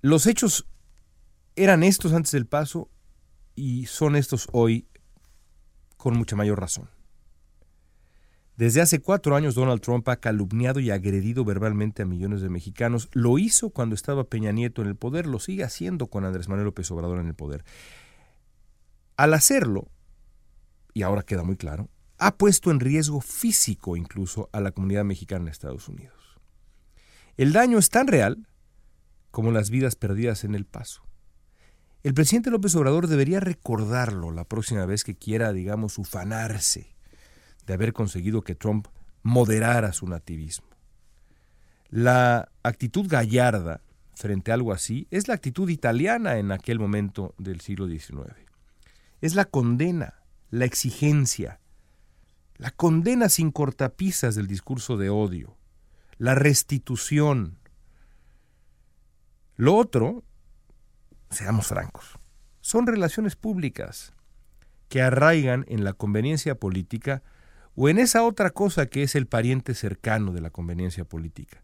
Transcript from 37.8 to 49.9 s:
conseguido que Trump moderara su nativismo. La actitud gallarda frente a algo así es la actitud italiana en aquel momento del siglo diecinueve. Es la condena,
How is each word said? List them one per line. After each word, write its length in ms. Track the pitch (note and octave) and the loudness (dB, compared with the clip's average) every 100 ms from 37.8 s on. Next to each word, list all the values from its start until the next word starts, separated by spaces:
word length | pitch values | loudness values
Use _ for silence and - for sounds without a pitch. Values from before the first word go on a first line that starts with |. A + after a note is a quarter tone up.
| A2 | -2
conseguido 480 | G#2+ G#2 F#2 F2+ G#2+ | -2 -4 -4 -4 -4
que 140 | - | -4
Trump 320 | F2+ A2 G#2+ G2+ - - - | -6 -2 -2 -4 -18 -20 -8
moderara 720 | A2+ B2 A2+ A2 A2+ A#2+ G#2+ | 2 4 4 2 2 2 0
su 140 | - F#2 | -4 -6
nativismo. 600 | E2+ - E2 D#2 - _ _ _ _ _ _ _ _ _ _ _ _ _ | -8 -8 -10 -10 -12 _ _ _ _ _ _ _ _ _ _ _ _ _
La 600 | A2 A#2+ B2+ B2 A#2+ - _ | 2 4 6 6 4 -2 _
actitud 440 | A#2+ A2+ A#2+ F3+ G3 | -6 -4 -4 -2 0
gallarda 760 | D3 A2+ A#2+ B2 G#2+ E2 D#2+ _ _ - | 0 2 4 4 2 -4 -10 _ _ -20
frente 360 | - G#2 G2 G2+ | -10 -4 -4 -2
a 40 | |
algo 180 | A#2 A#2+ | -2 -2
así 340 | F#2 - A#2 - | -4 -6 -8 -6
es 180 | F#3 G#3 | -6 -2
la 60 | |
actitud 340 | G#3+ C3+ B2 F#3 | -4 -4 -4 -4
italiana 720 | D#3+ B2 A#2 F3+ A#3 G#3 A#2 | 0 0 0 0 0 -2 -2
en 120 | G2+ | -2
aquel 280 | F#2+ - A#2 | -4 -4 -4
momento 560 | G#2 G#2 G2+ G2 F#2 - | -2 -2 -4 -6 -10 -10
del 240 | F#2+ E2+ | -10 -10
siglo 260 | - F#2+ F#2+ | -10 -8 -6
diecinueve. 600 | D#2+ - C#2+ C#2 - - _ _ _ - _ _ _ | -8 -10 -14 -14 -18 -20 _ _ _ -20 _ _ _
Es 140 | D#3+ | -2
la 100 | F#3 | 0
condena, 800 | G3 C#3+ A#2+ A#2+ E3+ | 0 2 2 2 0